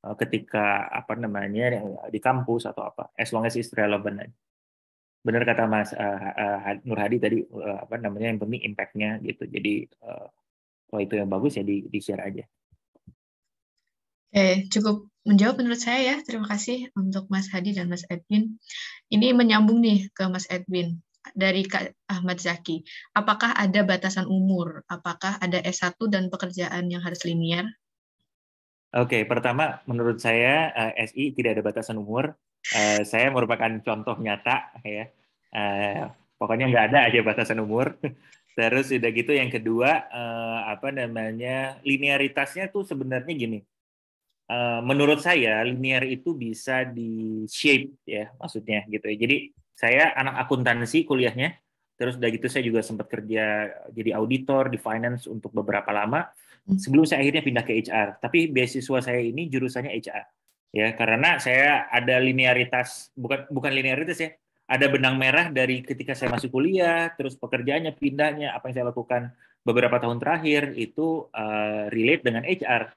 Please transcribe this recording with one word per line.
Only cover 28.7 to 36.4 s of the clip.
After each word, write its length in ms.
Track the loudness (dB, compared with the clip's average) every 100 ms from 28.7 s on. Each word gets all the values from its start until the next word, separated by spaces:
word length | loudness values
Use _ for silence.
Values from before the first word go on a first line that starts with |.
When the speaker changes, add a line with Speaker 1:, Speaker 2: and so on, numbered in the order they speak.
| _ _
Speaker 1:
Oke, 320 | -2 2 2 2
pertama 560 | 0 0 0 0 -2 -6
menurut 320 | -2 0 0
saya, 480 | 2 4 4 4 0 -2
eh, 320 | -4 -2 -6
S 20 | -4
I 160 | -4
tidak 240 | 0 0 0
ada 80 | -2
batasan 320 | -4 -6 -8
umur. 400 | -4 -2 -2 -6 _ _ -4
Eh, 320 | 0 2 2
saya 320 | 2 2 2
merupakan 480 | 2 0 0 0 -2
contoh 320 | -4 -4 -4
nyata 640 | -4 -4 -4 -2 -2 -2 -16 -10
ya. 240 | -10 -10 _ _ _ _
Eh, 560 | -4 -2 0 -2 -4 -8 -12 _
pokoknya 320 | _